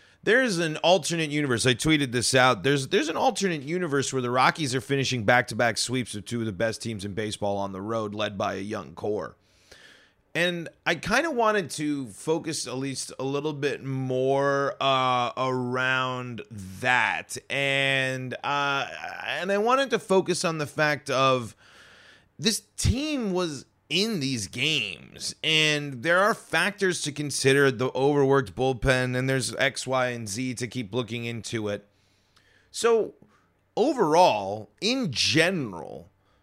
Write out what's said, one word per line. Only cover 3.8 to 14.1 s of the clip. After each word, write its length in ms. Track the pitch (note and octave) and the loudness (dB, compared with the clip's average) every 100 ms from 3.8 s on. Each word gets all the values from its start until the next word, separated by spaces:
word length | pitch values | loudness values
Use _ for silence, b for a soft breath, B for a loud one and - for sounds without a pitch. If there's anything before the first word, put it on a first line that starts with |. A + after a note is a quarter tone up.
| F3 C#3 C3 | 0 0 0
where 80 | C3 | -2
the 80 | A#2+ | 0
Rockies 460 | B2+ C#3+ E3 C#3 B2+ | 4 4 2 -2 -2
are 40 | |
finishing 460 | - C#3 B2 B2+ G#2 | 0 -2 0 0 4
back-to-back 540 | B2 B2 A2 A#2 G#2 | 4 2 0 0 0
sweeps 340 | - B2+ A2 G#2 | -2 -4 -4 -10
of 80 | |
two 180 | - A#2 | -6 -4
of 40 | A2 | -4
the 80 | |
best 300 | F2+ A2+ G#2+ | -2 -2 -4
teams 200 | A#2 G#2+ | -8 -8
in 100 | G2+ | -6
baseball 440 | F#2+ G#2+ G2+ G#2 G2+ | -6 -6 -4 -4 -4
on 160 | G2 | -6
the 80 | F#2 | -6
road, 320 | G#2 A2+ G#2+ | -4 -4 -4
led 240 | G#2 G#2 G2+ | -4 -4 -2
by 160 | G#2 | -4
a 60 | G2 | -4
young 340 | G#2 G#2+ D2 | -6 -8 -10
core. 420 | E2+ A2+ G#2 C2+ - b b b b b b b b _ D#3 | -8 -4 -4 -6 -12 b b b b b b b b _ -2
And 340 | F3 F3 D#3+ - - | 0 -2 -8 -6 -4
I 100 | E3 | -2
kinda 360 | - A#3+ E4 | 0 0 2
wanted 400 | A#3+ A3 G#3 D3+ | 2 2 2 -2
to 360 | - D3+ C#3+ B2 | -4 -4 -4 -8
focus 580 | F#2+ - D#3+ C#3+ C#3+ A#2+ | -8 -2 -2 -2 -6 -6
at 80 | B2+ | -6
least 360 | C#3 C3 - - | -6 -6 -10 -6
a 40 | |
little 300 | C3+ C#3+ D3+ | -4 -4 -4
bit 300 | D3 C#3+ A2+ | -2 -4 -4
more, 920 | C3+ C3+ C3 | -4 -4 -2